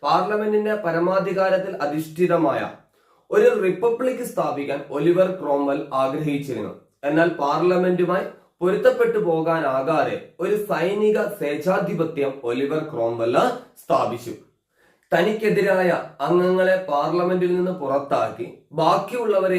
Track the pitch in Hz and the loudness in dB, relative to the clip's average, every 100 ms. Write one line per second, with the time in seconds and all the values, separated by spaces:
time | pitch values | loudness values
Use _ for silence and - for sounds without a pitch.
0 | 143 170 196 214 214 214 214 208 170 165 | 0 0 0 -2 0 0 0 -2 -2 0
1 | 175 190 185 185 190 185 185 - 147 151 | 0 0 0 0 2 0 -2 -4 -4 -4
2 | 156 170 175 170 147 117 98 - _ _ | -6 -2 0 2 2 0 -6 -12 _ _
3 | _ _ _ 202 240 214 185 - 233 240 | _ _ _ 4 4 4 0 0 0 0
4 | 254 - 233 180 151 139 139 139 - 139 | -2 -2 -6 -4 -2 -4 -4 -6 -6 0
5 | 160 175 185 - 147 139 139 147 156 165 | 2 4 2 0 -2 0 0 -2 -2 -2
6 | 170 160 151 143 131 113 98 - _ _ | -2 -2 -2 -4 -4 -8 -8 -12 _ _
7 | 143 156 170 160 143 156 180 180 185 180 | -2 2 2 0 -2 2 2 4 2 2
8 | 165 139 - - _ _ 180 202 254 254 | 2 0 -4 -10 _ _ 0 4 4 4
9 | 233 214 170 160 160 165 139 131 139 156 | 2 2 0 0 0 0 0 0 0 0
10 | 127 101 - - 190 208 - 156 175 202 | 0 -4 -10 -6 -2 -2 -2 -2 0 2
11 | 214 214 - - 147 151 180 190 - 165 | 2 2 0 -4 -4 -2 0 0 0 -2
12 | 160 143 135 - 120 123 139 156 - 117 | -2 -2 -4 -4 -4 -2 -2 -2 -4 -4
13 | 117 117 117 143 247 - - - - 131 | -2 0 0 2 2 -2 -12 -20 -2 0
14 | 117 117 - - - _ _ _ _ _ | 0 -4 -10 -14 -18 _ _ _ _ _
15 | _ 165 196 214 214 190 196 185 180 156 | _ 0 2 0 0 2 2 2 2 0
16 | - - 147 180 180 185 185 185 185 143 | -4 -6 0 2 4 2 2 2 0 -2
17 | 151 175 180 185 180 180 180 180 135 139 | 0 0 0 0 0 0 -2 -4 -2 -2
18 | - 120 113 - - - _ 156 160 196 | -2 -2 -2 -6 -12 -14 _ -2 2 2
19 | 196 247 220 190 185 | -2 -4 0 0 2